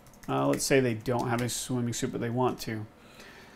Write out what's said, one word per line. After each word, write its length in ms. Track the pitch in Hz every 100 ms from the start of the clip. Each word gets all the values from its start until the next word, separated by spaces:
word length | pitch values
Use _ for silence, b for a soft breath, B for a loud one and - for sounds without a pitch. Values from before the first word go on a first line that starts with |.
| - - -
uh, 200 | 135 139
let's 180 | 139 -
say 140 | 139
they 160 | 127 107
don't 340 | - 113 127
have 120 | 120
a 80 | 123
swimming 440 | - - 123 120
suit, 180 | 113 123
but 100 | -
they 80 | 117
want 280 | 120 123 120
to. 260 | - 110 107 - b b b b b